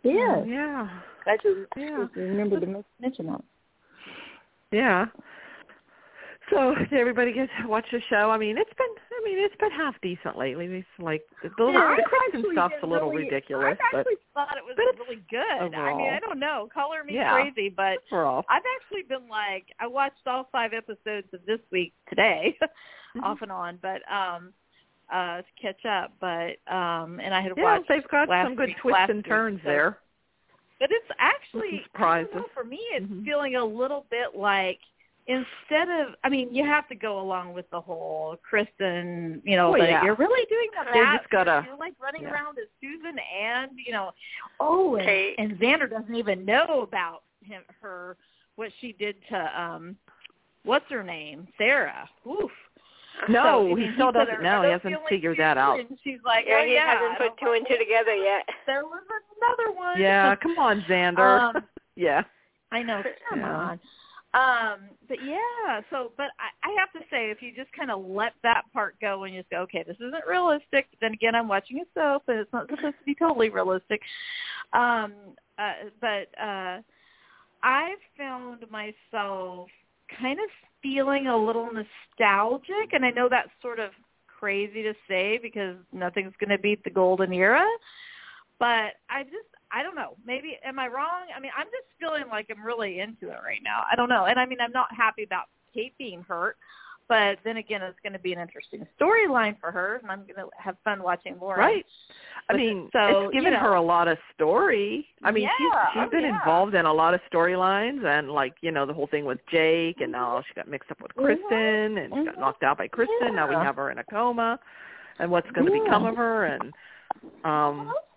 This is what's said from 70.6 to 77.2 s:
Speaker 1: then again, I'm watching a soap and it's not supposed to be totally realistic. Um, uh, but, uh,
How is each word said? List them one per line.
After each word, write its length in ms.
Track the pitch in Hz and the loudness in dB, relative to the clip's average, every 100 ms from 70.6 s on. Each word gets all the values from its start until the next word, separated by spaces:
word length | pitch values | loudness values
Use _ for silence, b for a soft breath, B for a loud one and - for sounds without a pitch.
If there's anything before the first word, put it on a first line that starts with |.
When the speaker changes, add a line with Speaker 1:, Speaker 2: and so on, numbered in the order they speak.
| _ 277 262 _ | _ -2 -2 _
Speaker 1:
then 100 | 226 | -6
again, 220 | 220 226 | 0 2
I'm 140 | 233 226 | 2 0
watching 320 | 196 - 262 | -2 -2 -10
a 40 | 349 | -8
soap 300 | - 302 277 - | 0 0 0 0
and 100 | 226 | -4
it's 120 | 208 | -2
not 160 | 240 - | -6 -6
supposed 260 | 285 302 285 | -6 -6 -6
to 60 | |
be 100 | - | -6
totally 360 | 285 330 262 220 | 0 2 4 2
realistic. 500 | 190 185 185 _ 214 B B B B B B B | 2 0 -2 _ -6 B B B B B B B
Um, 400 | 233 240 233 214 202 196 - _ - | 2 4 2 -2 -10 -20 -20 _ -6
uh, 140 | 208 139 208 208 | -6 -6 -14 _
but, 280 | 233 202 180 - | -2 -2 -6 -8
uh, 360 | 214 196 185 185 - b b b | -8 -6 -8 -10 -14 b b b